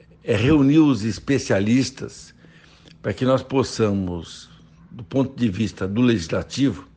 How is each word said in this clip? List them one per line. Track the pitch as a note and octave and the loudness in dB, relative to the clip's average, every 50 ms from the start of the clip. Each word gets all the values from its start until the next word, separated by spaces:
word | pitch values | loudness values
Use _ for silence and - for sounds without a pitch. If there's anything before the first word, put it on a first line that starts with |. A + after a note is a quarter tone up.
| _ _ - _ - | _ _ -20 _ -4
é | - A#2 | -2 -2
reunir | - A2 C3 D#3 D3+ C#3 C3+ D3 D#3+ | 0 2 4 4 4 6 6 6 6
os | D#3 D3 C3+ G#2 G2+ | 6 6 4 0 -2
especialistas | A2+ G2 - - - C#3 B2+ C3 - A#2+ G2 G2+ G#2+ A#2 C3 C3 - - - - - - - - - - _ - - - - - - - _ - - - - | -4 -6 -4 -4 -2 -2 -2 0 0 0 0 2 2 2 2 0 -2 -6 -10 -14 -14 -14 -16 -20 -20 -20 _ -20 -20 -20 -20 -20 -20 -20 _ -20 -20 -18 -10
para | - A#2 G#2 | -6 -6 -4
que | - B2+ | -2 0
nós | B2+ C3 B2+ B2+ | 2 2 0 0
possamos, | - C3+ C#3 A#2 - - - A2+ G#2+ G2+ G2 F#2+ F2+ F2 E2+ E2 - - - - - - - - - _ - - - | -2 -2 0 0 0 0 0 0 0 0 -2 -2 -4 -6 -8 -10 -12 -16 -20 -20 -20 -20 -20 -20 -20 _ -20 -20 -20
do | - - A#2+ | -18 -18 -12
ponto | - - C3+ C3+ - - - | -4 -2 -2 -2 -2 -2 -2
de | A#2+ A2+ | -2 -2
vista | F2+ G#2 A2+ G2+ - - G2 F#2 | 0 -2 -4 -4 -4 -6 -6 -4
do | G2+ A2+ | 0 2
legislativo | B2+ B2 A2+ F#2+ E2 - - - - - - B2 C#3 C3+ G2+ F2+ - - - | 2 2 2 0 -2 -4 -6 -6 -6 -6 -4 -2 -2 -2 -2 -4 -10 -20 -20